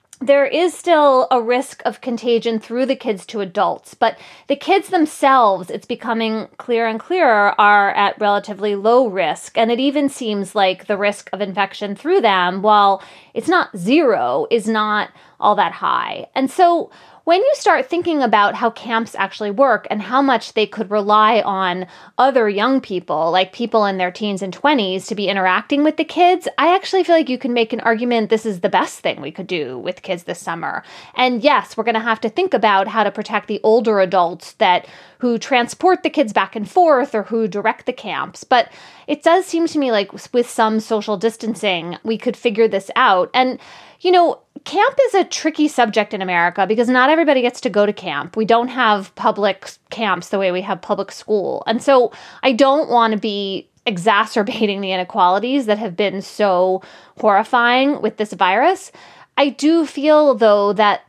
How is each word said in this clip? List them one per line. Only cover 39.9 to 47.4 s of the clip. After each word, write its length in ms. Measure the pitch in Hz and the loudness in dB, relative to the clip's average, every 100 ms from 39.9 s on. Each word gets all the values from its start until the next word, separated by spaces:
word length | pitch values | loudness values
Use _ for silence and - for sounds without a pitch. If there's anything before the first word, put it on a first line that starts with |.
like 200 | 214 196 | 0 -2
s-, 140 | 190 - | -10 -4
with 160 | 240 240 | -2 -2
some 320 | - 220 220 | 0 0 0
social 340 | - 220 214 196 | -2 -4 -2 -4
distancing, 800 | 226 - 220 214 208 175 170 170 | -4 -4 -8 -4 -2 -2 -6 -8
we 140 | 220 220 | -6 -6
could 180 | 247 - | -6 -4
figure 320 | 233 202 226 | -2 0 0
this 240 | 196 - - | 0 -2 2
out. 340 | 254 185 180 | 4 2 2
And, 240 | 254 262 240 - - - _ | 0 0 -4 -12 -20 -20 _
you 80 | 359 | 2
know, 280 | 359 330 - _ - | 4 4 0 _ -20
camp 340 | - 349 494 554 508 | -6 0 0 2 2
is 80 | |
a 100 | 381 | 0
tricky 440 | - - 311 302 302 | 0 -4 -4 0 0
subject 440 | - 233 220 208 | 2 0 0 -2
in 100 | 202 | -4
America 420 | 185 175 175 185 185 | -2 0 0 0 0
because 240 | 220 240 | 0 2
not 220 | 254 269 | 2 4
everybody 300 | 320 302 262 | 4 2 2